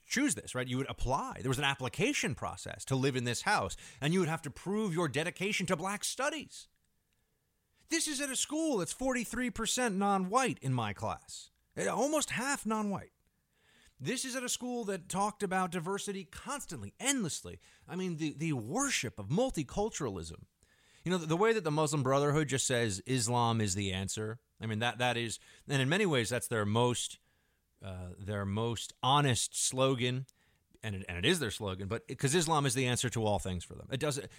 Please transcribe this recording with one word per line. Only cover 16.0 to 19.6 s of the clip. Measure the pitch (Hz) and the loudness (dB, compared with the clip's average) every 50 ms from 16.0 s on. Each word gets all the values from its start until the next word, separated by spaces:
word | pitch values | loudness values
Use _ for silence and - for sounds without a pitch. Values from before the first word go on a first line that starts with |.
| - - 196 196 185 | -4 -6 -6 -6 -8
constantly, | - - - - 233 277 277 - - 170 123 101 101 - - | -10 -14 -12 -8 -6 -6 -6 -6 -8 -10 -10 -10 -10 -10 -2
endlessly. | 214 262 285 262 208 147 - - - 90 87 87 - - - - _ - | 2 2 2 2 0 -2 -4 -6 -8 -10 -14 -14 -18 -20 -20 -20 _ -8
I | 151 | -6
mean, | 180 185 180 170 | -4 -4 -4 -2
the, | 151 160 151 127 | -2 -2 -4 -2
the | 127 160 165 147 | -2 -2 0 0
worship | 123 104 113 160 247 285 277 - - - 113 - | 0 -2 -2 -2 0 0 0 0 -2 -2 -4 -6
of | - 101 98 | -8 -4 0
multiculturalism. | 135 202 254 262 - 175 | 2 2 2 2 0 -2